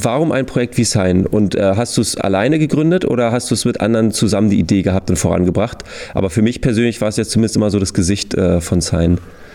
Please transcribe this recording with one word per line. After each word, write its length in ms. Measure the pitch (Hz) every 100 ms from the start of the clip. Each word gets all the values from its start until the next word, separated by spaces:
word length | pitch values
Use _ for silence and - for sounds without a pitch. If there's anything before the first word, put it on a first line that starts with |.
warum 300 | 120 135 160
ein 160 | 135 127
Projekt 300 | 131 120 -
wie 80 |
Sign? 420 | 110 107 92 92 92
Und, 300 | 107 98 -
äh, 180 | 98
hast 240 | 98 123 123
du's 180 | 107 -
alleine 440 | 101 95 127 160
gegründet 440 | 151 147 160 185
oder 280 | - 123 117
hast 180 | 123 -
du's 140 | 113
mit 160 | 117 -
anderen 320 | 107 113 110
zusammen 380 | - 107 101 107
die 100 | 101
Idee 220 | 85 101
gehabt 280 | 95 95 -
und 60 | 90
vorangebracht? 680 | 90 87 90 85 113 - - - -
Aber 160 | - 95
für 120 | 110
mich 180 | 110 -
persönlich 400 | 131 110 120 110
war 80 | 107
es 80 | 113
jetzt 160 | 104
zumindest 240 | 110 110 -
immer 140 | 104
so 100 | 98
das 120 | 95
Gesicht, 420 | - 87 101 -
äh, 260 | - 90 87
von 200 | - 90
Sign. 380 | - 85 85 87 - - -